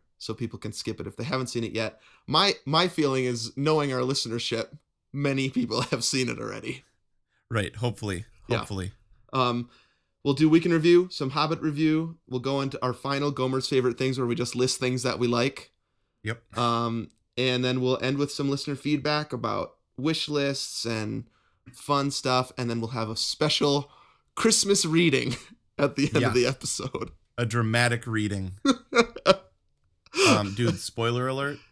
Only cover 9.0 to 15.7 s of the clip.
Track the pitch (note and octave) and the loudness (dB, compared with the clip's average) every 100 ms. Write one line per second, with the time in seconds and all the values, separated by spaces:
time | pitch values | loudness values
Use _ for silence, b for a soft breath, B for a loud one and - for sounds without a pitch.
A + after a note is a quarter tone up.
9 | _ - - C3 B2 A#2+ A#2+ b b b | _ -20 -6 0 0 0 -6 b b b
10 | b _ C#3+ C#3+ D#3 E3 F3 E3 E3 F3 | b _ -2 4 6 6 6 4 6 6
11 | F3+ - C3+ D3 D3+ E3 D#3 C#3+ D#3 D#3 | 6 -2 -4 0 0 0 -2 0 2 2
12 | E3 E3 - B2+ C3 C#3 C#3 C3+ B2+ A#2+ | 0 -8 -8 -4 -2 0 -2 -2 -4 -4
13 | C#3 C#3 D3 C3 C3 C3 - C3+ B2 A#2 | -2 0 0 0 0 0 2 2 2 0
14 | C3 C3 B2 A#2+ B2 B2 B2+ - B2+ B2+ | -2 0 -2 0 -2 0 0 2 0 0
15 | B2 F#2+ A#2+ A#2+ C3+ - - | -2 0 2 2 0 -2 -18